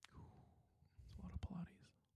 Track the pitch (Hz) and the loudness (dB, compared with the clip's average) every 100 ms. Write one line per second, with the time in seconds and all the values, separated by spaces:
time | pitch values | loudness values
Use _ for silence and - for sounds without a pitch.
0 | - - - - - - - - - - | -8 -8 -8 -10 -16 -20 -20 -20 -20 -12
1 | - - - - - 180 175 - - - | -8 -4 0 4 4 4 4 0 -16 -18
2 | _ | _